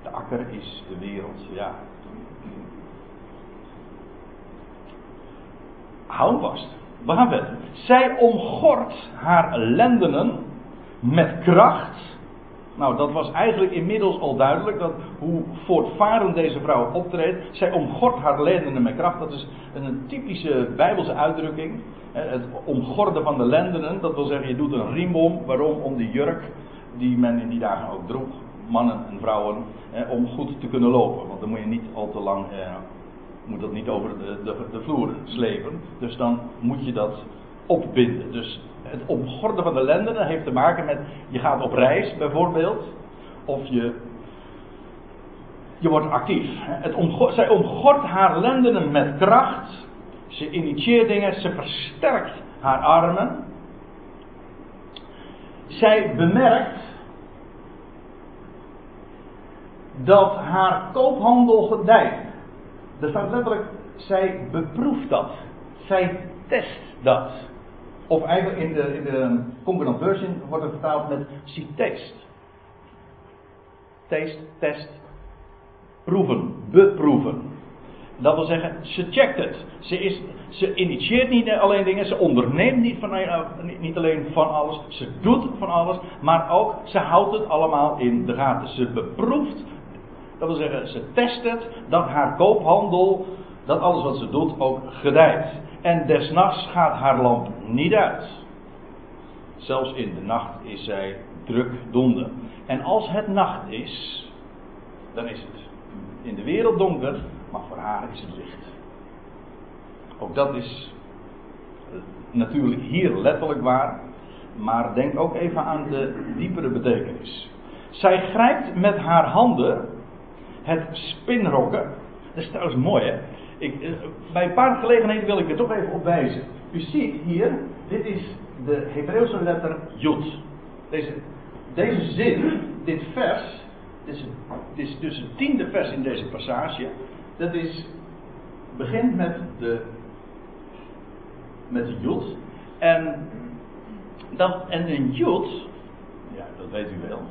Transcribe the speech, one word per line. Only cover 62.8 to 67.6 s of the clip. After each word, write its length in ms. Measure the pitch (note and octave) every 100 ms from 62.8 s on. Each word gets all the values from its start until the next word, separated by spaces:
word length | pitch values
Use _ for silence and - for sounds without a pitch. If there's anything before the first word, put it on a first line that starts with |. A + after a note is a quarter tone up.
| - -
Er 100 | -
staat 220 | G#3 G3
letterlijk, 340 | A#3+ A#3 G#3 G#3+ - - -
zij 520 | - F#3+ F#3+ - B2+
beproeft 580 | E3 D#3+ - C#4+ - -
dat. 220 | A#2+ - - - - - - -
Zij 340 | F#3+ F3+ - - - -
test 320 | D#3+ - - - -
dat. 300 | B2+ B2+ - - - -